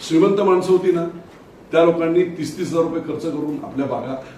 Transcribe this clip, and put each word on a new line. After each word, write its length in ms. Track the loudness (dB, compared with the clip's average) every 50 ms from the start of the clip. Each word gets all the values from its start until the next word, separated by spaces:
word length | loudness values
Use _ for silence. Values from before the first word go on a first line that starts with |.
| -6 0
श्रीमंत 320 | 2 4 4 4 4 2
माणसं 320 | 4 4 4 4 4 4
होती 200 | 2 2 4 2
ना, 120 | 0 0 0 -4 -8 -12 -18 -20 -20 -20 -20 -20 -20 -20 -8 0
त्या 120 | 2 4 4
लोकांनी 380 | 4 4 2 0 2 2 2
तीस 360 | 2 0 -2 -6 -8 -6 -6 -6
तीस 100 | -6 -2
हजार 140 | 0 0
रुपये 180 | 0 0 -2 -6
खर्च 220 | -6 -6 -8 -6
करून 340 | -6 -6 -6 -4 -6 -6 -6 -8 -8
आपल्या 220 | -8 -6 -4 -4
बागा 360 | -4 -4 -6 -6 -6 -8 -8 -10 -14 -18